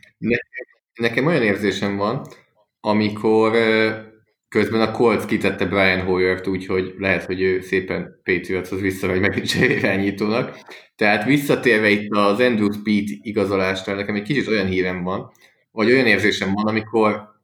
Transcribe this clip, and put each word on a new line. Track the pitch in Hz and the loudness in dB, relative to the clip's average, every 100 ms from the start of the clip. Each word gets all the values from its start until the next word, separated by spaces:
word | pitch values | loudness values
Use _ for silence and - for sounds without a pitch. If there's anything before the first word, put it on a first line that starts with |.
| - - | -20 -8
Ne-, | - 117 - - - _ _ | -4 -4 -6 -16 -18 _ _
nekem | - 117 123 147 | -4 -2 0 0
olyan | 160 | 2
érzésem | 110 98 101 92 101 101 | 2 2 0 0 -4 -2
van, | 101 139 - - _ _ _ _ | -2 -4 -8 -20 _ _ _ _
amikor, | 107 107 107 104 110 110 110 | -2 0 0 0 2 4 4
ö, | 117 113 110 110 110 107 - _ _ _ | 4 4 4 2 -2 -12 -20 _ _ _
közben | 110 104 113 | -2 0 0
a | 110 | 0
Colts | 110 120 104 | 2 2 2
kitette | - 107 101 - 95 | 0 -2 -2 -2 -2
Brian | 98 95 92 | 2 2 2
Hoyert | 92 92 92 92 98 | 0 0 2 0 -4
úgy, | 95 92 | -6 -2
hogy | 95 92 - | -2 -4 -4
lehet, | 95 85 | 0 0
hogy | - 92 | -2 -2
ő | 95 92 | 0 0
szépen | - 95 92 90 87 - | -2 -4 -2 -6 -8 -10
Patriotshoz | - 87 - 92 - 95 | -2 -2 -2 -6 -6 -4
visszamegy | 98 95 92 92 | -4 -4 -2 0
megint | 98 95 - 165 | 0 -2 -4 0
<laughs> | 127 - | 0 0
irányítónak. | 107 95 101 98 107 117 139 - - - - - | 0 0 -2 -2 -2 -2 -4 -10 -20 -20 -18 -2
Tehát | 107 107 | 0 2
visszatérve | 110 147 139 120 123 107 107 | 2 0 2 0 4 4 4
itt | 104 104 | 2 0
az | 104 101 104 | 2 2 4
Andrew | 123 110 101 | 2 2 0
Speed | 104 110 104 104 | -2 -2 -2 -2
igazolásnál, | 104 - 107 98 98 95 95 - 98 | -10 -6 -2 0 0 0 -2 -4 -6
nekem | 101 | -4
egy | 104 | -4
kicsit | 104 135 98 | -2 -2 0
olyan | 107 95 | 0 0
hírem | 92 90 90 | 0 -2 -2
van, | 90 104 127 _ _ _ _ | -4 -6 -8 _ _ _ _
vagy | 110 110 | -2 2
olyan | 131 120 | 4 4
érzésem | 98 104 - 95 | 4 2 0 -2
van, | 101 107 | 0 0
amikor | 110 107 113 107 104 - _ | -2 -2 2 2 0 -10 _